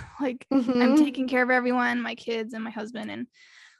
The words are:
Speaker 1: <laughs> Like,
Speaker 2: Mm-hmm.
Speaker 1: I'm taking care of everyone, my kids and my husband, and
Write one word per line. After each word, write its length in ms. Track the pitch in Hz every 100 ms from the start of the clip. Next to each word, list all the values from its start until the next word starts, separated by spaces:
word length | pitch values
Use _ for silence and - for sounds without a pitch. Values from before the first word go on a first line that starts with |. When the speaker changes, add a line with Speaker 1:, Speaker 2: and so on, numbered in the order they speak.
| -
Speaker 1:
<laughs> 140 | -
Like, 260 | 269 247 -
Speaker 2:
Mm-hmm. 180 | 269 240 247
Speaker 1:
I'm 160 | 247 294
taking 320 | 294 269 254
care 160 | 254
of 60 | 254
everyone, 520 | 254 247 247 240 240
my 140 | 233 233
kids 380 | - 226 226
and 100 | 226
my 60 | 226
husband, 420 | 220 208 233 214
and 160 | 208 240 _ - - -